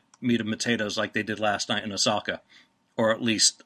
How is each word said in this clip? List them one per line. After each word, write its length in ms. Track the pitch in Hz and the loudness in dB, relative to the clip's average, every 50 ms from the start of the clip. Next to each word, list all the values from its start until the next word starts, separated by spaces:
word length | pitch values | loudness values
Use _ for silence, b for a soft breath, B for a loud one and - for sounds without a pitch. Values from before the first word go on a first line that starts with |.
| _ _ - _ | _ _ -16 _
meat 200 | - 123 117 113 | 0 0 0 2
and 80 | 110 107 | 0 -2
potatoes 460 | 110 - - 120 117 107 107 104 98 | -4 -2 0 0 0 0 0 -2 -2
like 160 | 110 104 104 | -2 -4 -2
they 100 | - 113 101 | -2 -4 -2
did 160 | 107 107 101 | -2 -4 -2
last 280 | 107 104 101 98 - - | 0 0 0 0 -2 -4
night 140 | 117 104 98 | -4 -4 -4
in 60 | 107 | -4
Osaka? 480 | 101 95 - 120 107 104 - - 87 - b b b b b b _ _ _ _ _ | -4 0 0 2 2 0 -2 -4 -6 -6 b b b b b b _ _ _ _ _
Or 140 | - 113 110 | 0 2 2
at 80 | 113 113 | 2 2
least 420 | 127 117 110 101 - - - - - | 0 0 2 4 4 2 2 0 -8